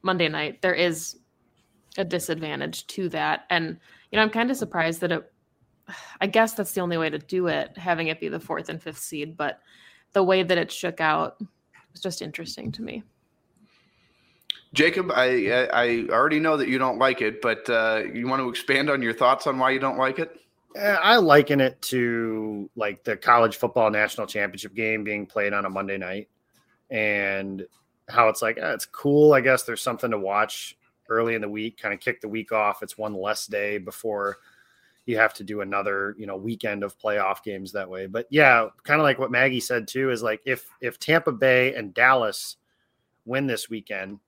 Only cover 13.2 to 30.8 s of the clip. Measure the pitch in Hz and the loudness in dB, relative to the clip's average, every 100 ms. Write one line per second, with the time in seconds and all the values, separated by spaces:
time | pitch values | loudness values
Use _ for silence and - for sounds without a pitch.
13.2 | _ _ _ _ _ _ _ _ _ _ | _ _ _ _ _ _ _ _ _ _
14.2 | _ _ _ - _ 135 160 180 180 127 | _ _ _ -16 _ 2 2 2 0 2
15.2 | 127 127 98 123 127 - 120 117 113 113 | 4 4 2 2 2 2 2 2 2 2
16.2 | 143 151 160 156 131 127 131 113 127 - | 4 2 2 0 0 0 0 2 2 2
17.2 | 107 110 120 110 - 117 113 110 - 117 | -2 -2 -2 -2 0 0 2 0 -2 -6
18.2 | 123 131 127 120 - 135 147 139 120 113 | -4 -2 -4 -6 0 0 2 0 -2 2
19.2 | 127 135 151 131 131 131 135 127 131 135 | 4 4 0 0 2 2 -2 0 -2 -2
20.2 | 160 - _ _ _ - 202 196 185 240 | -6 -8 _ _ _ -4 0 2 6 6
21.2 | 175 147 143 143 131 - - 127 120 117 | 10 8 8 4 2 0 -4 -2 0 0
22.2 | 113 110 107 104 101 - 104 98 - 104 | -2 -4 -6 -8 -10 -6 -6 -6 -6 -2
23.2 | - 120 113 101 120 - 110 107 107 - | 6 6 6 2 -2 2 2 4 0 -2
24.2 | 104 107 101 95 107 95 110 110 107 104 | -6 -4 -4 -6 -12 -4 -2 -2 -4 -6
25.2 | 98 110 101 101 98 95 98 98 92 95 | -6 -2 -2 -2 -4 -4 -4 -6 -6 -10
26.2 | 104 _ _ _ _ _ _ 117 107 104 | -12 _ _ _ _ _ _ -2 0 0
27.2 | 98 98 98 95 90 _ _ _ - - | 0 -2 -6 -10 -12 _ _ _ -4 4
28.2 | 113 107 110 113 - 117 - - 143 143 | 4 4 -2 -2 -4 -4 -8 -4 2 6
29.2 | 151 139 127 127 - 113 - 117 123 107 | 8 8 6 2 0 -6 -6 -4 -4 -4
30.2 | 95 101 107 - - - | -2 0 -2 -4 -14 -18